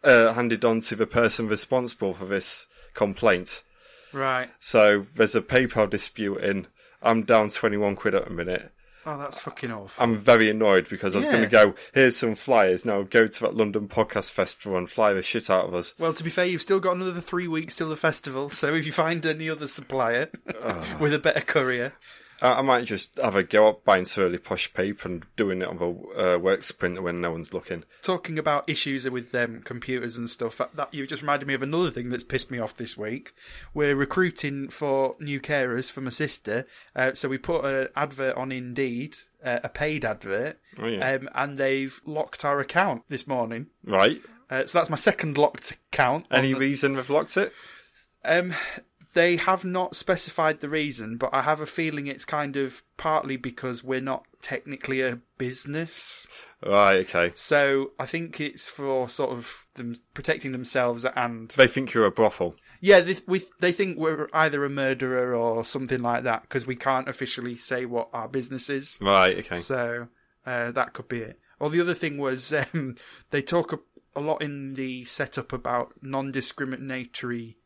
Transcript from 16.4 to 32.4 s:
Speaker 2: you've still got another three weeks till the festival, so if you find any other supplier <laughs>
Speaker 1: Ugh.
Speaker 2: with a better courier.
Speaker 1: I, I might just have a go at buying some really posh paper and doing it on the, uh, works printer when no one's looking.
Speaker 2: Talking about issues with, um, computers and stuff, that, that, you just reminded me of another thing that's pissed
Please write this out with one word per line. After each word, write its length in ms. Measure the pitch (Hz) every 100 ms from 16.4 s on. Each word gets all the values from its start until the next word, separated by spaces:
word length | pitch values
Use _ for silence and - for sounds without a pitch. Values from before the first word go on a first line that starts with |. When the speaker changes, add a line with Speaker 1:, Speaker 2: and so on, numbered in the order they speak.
| 180
Speaker 2:
you've 160 | 170
still 180 | - 190
got 160 | 185 180
another 240 | 185 175
three 300 | - 180 175
weeks 260 | 160 160 -
till 140 | 160
the 80 | 151
festival, 520 | 160 - - 131 143
so 240 | - 147
if 120 | 160 151
you 80 |
find 320 | 147 160 170 156
any 240 | 156 160
other 180 | 156 147
supplier 640 | - 131 131 113 120 156 - -
<laughs> 160 | -
Speaker 1:
Ugh. 380 | 113 90 - 160
Speaker 2:
with 120 | 151
a 60 | 151
better 220 | 160 156
courier. 500 | - 160 131 123 127 - - - - -
Speaker 1:
I, 160 | 127 123
I 20 |
might 240 | 135 123 120
just 320 | 101 - -
have 160 | 127 98
a 60 |
go 280 | 90 107 107
at 140 | 104
buying 220 | - 95 90
some 200 | - 92
really 120 | 87
posh 340 | - 92 -
paper 340 | - 95 101 92
and 180 | 87 - -
doing 260 | 101 92
it 40 | 90
on 100 | 87
the, 560 | 87 87 - - 92 87
uh, 20 |
works 340 | 92 98 -
printer 300 | - 90 90
when 200 | 90 87
no 100 | 85
one's 220 | 82 80
looking. 300 | 95 - 87 - _
Speaker 2:
Talking 340 | - 180 175 156
about 320 | 151 147 147
issues 400 | 147 143 135 127
with, 240 | 127 120
um, 280 | 127 117 113
computers 540 | - 123 123 127 117 117
and 120 | 117
stuff, 280 | - 117 -
that, 180 | - 151
that, 180 | 143
you 140 | 151 135
just 160 | 143
reminded 240 | 147 143 135
me 80 | 135
of 80 |
another 260 | 135 160 175
thing 200 | 127 123
that's 140 | 123
pissed 280 | - 135